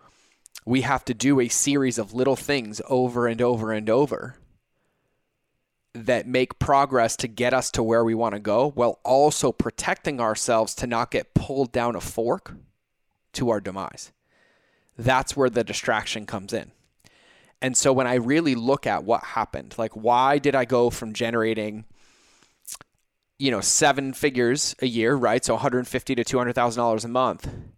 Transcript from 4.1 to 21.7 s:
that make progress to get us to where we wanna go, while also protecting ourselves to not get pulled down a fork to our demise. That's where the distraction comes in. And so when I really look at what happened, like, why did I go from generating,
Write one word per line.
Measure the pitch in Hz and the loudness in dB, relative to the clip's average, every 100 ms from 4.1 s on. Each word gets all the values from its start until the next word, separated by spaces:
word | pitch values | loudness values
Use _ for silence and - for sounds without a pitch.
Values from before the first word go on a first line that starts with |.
| - 120 - _ _ _ _ _ _ _ _ _ _ _ _ _ _ _ | -2 -8 -16 _ _ _ _ _ _ _ _ _ _ _ _ _ _ _
that | 120 113 120 123 | -8 -2 0 0
make | 127 127 - | 0 0 0
progress | - 139 139 131 117 - | 2 4 4 2 2 0
to | 123 | -6
get | 107 120 | -2 0
us | 131 - | 2 0
to | - | -2
where | 113 113 | 2 4
we | 113 | 4
wanna | 113 117 101 | 2 -2 -2
go, | 104 107 143 | 0 2 2
while | 139 120 - | 2 0 0
also | - 131 147 - 139 | 2 4 4 4 0
protecting | - 117 - - 190 175 135 | 0 -2 -2 -4 -4 -4 -2
ourselves | 113 107 - 113 110 | -2 0 0 2 2
to | - 123 | -2 -4
not | 117 120 | -2 -2
get | 120 - | -4 -2
pulled | - - 135 127 | -2 -2 -2 -2
down | 123 120 | 0 -2
a | 101 | -2
fork | - - 117 185 - - - _ _ _ _ _ _ | -6 -4 -2 -2 -6 -20 -20 _ _ _ _ _ _
to | - 123 | -4 -2
our | 107 | -2
demise. | 95 95 85 - - _ _ _ _ _ _ _ _ - | -4 -8 -10 -12 -20 _ _ _ _ _ _ _ _ -4
That's | 117 131 135 143 | 2 2 0 0
where | 131 | 2
the | 117 | 2
distraction | 110 104 - 110 - 113 101 | -2 -4 -2 -2 -2 -8 -8
comes | 104 98 | -10 -6
in. | 113 - _ _ _ _ _ _ _ _ _ | -8 -8 _ _ _ _ _ _ _ _ _
And | 131 | -2
so | 123 139 | 2 2
when | 131 123 | 4 2
I | 127 | 2
really | 117 151 165 | 2 2 2
look | 123 117 139 - | 0 0 0 0
at | 95 | -2
what | 92 117 | 0 -2
happened, | - - 104 - 64 - | -2 -4 -4 -6 -12 -6
like, | 110 110 | -6 -2
why | 110 120 131 147 | 2 4 4 2
did | 139 | 2
I | 135 123 | 0 2
go | 123 120 | 2 2
from | - 113 | 0 -8
generating, | 107 113 117 110 110 107 | -4 -2 0 0 -2 -4